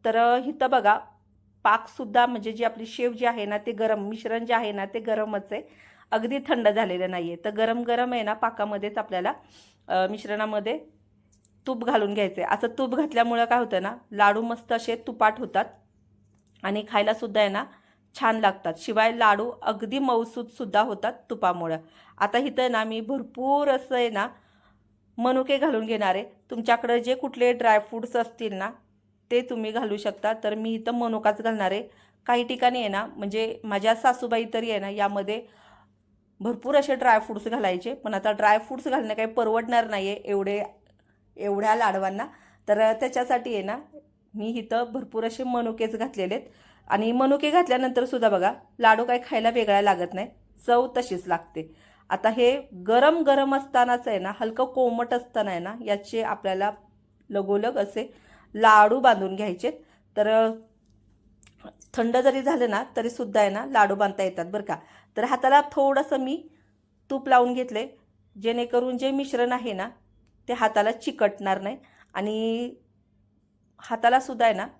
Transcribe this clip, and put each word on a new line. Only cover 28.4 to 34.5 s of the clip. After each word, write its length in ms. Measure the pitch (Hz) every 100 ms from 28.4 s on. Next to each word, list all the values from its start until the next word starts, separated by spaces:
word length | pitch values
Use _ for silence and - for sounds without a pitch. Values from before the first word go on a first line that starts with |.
| 220
ना, 160 | 190 202 247 _ _ _ _ _
ते 100 | 240
तुम्ही 300 | 247 240 220
घालू 260 | 226 220 208
शकता. 360 | 208 202 208
तर 220 | 220 214
मी 200 | 220 226
इथं 180 | 226 226
मनुकाच 480 | 240 233 220 214 214
घालणार 300 | 226 220 190
आहे. 120 | 202 - _ _ _ -
काही 180 | 240
ठिकाणी 340 | 240 254 247 247
आहे 100 | 214
ना, 180 | 196 220 -
म्हणजे 440 | 202 214 226 -
माझ्या 300 | 220 202 214
सासूबाई 500 | 226 269 247 247 226 226